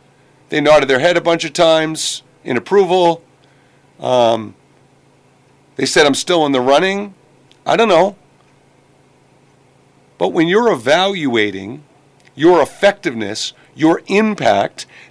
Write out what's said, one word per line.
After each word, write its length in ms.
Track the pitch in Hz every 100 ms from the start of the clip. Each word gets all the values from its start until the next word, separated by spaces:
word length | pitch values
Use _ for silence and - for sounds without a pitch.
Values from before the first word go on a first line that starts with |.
| _ _ _ _ -
They 100 | 151
nodded 300 | 147 151 135
their 100 | 127
head 160 | 170 170
a 60 |
bunch 240 | 170 165 165
of 80 |
times 720 | - 165 160 156 156 - - _ _
in 140 | - 123
approval. 680 | - 202 185 185 175 165 _ _ _ _ _ _ _ -
Um, 540 | 123 127 117 113 104 - _ _ _ _ _ _ _ _ _ _ _ -
they 80 | 135
said, 200 | 175 147
"I'm 80 |
still 320 | 135 - 175 151
in 60 |
the 100 | 131
running." 520 | 127 143 190 196 202 - _ _ _ _ -
I 100 | 175
don't 140 | 226
know. 260 | 165 285 - _ _ _ _ _ _ _ _ _ _ _ _ _ _ _ _ _ _ _ -
But 120 | 170
when 180 | - 165
you're 240 | 202 240
evaluating 1120 | 156 113 165 196 196 143 117 104 95 98 143 147 _ _ _ _ -
your 240 | 160 175
effectiveness, 920 | 175 - 196 190 170 113 101 110 - - _
your 280 | - - 165 -
impact, 800 | 196 220 208 120 101 123 - - - -